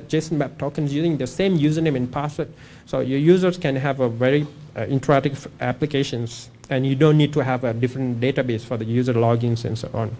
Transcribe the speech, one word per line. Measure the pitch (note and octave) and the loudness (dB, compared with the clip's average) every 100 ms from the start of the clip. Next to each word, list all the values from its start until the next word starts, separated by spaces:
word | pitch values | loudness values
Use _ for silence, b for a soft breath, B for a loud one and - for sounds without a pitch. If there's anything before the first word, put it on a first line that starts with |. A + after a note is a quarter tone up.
| - | -2
json | D#3 D#3 D#3 | -2 0 -2
Web | C#3 - | -4 -4
Tokens | C#3+ C#3+ D3 | -6 -2 -2
using | C#3+ E3+ D3+ | 0 0 0
the | B2+ | -4
same | - G3 F3 | 0 0 2
username | D3 D#3 E3 C3+ | 2 2 0 0
and | B2 | -2
password. | C3+ D3 D3 C#3+ - B B B | -4 -6 -6 -10 -10 B B B
So | C3+ | -4
your | B2 C3+ | -2 2
users | D3+ F#3 F3+ F3 | 6 6 4 0
can | D#3 C3+ | -2 0
have | C#3+ C3+ | -2 0
a | B2+ | 0
very, | A#2 B2+ D3 D3 - - - | 2 2 2 0 -8 -14 -8
uh, | A2 | -2
interactive | C3+ B2+ C#3 C#3 C#3 - - | -2 4 2 2 -6 -12 -6
applications, | B2 B2 D3 C3+ C#3 A#2 A#2 - - - - | -4 -2 -2 -2 -2 -4 -8 -10 -18 -20 -4
and | C3 | -2
you | C3+ C3+ | 0 4
don't | D#3 D3+ | 6 6
need | D3 | 4
to | D3+ | 2
have | C3 B2+ B2 | -2 -2 -2
a | |
different | A2+ B2 B2+ C3 A#2 | -2 -2 -2 -4 0
database | B2+ C#3 B2+ A2+ | 0 0 -2 -4
for | - A#2+ | -4 -6
the | A2+ | -2
user | A#2 B2+ | 0 2
logins | A#2 A#2 A#2+ A#2+ A#2 | 2 4 2 2 -2
and | A#2 A2+ | -2 -6
so | - | -6
on. | G#2+ A2 A#2 | -6 -6 -8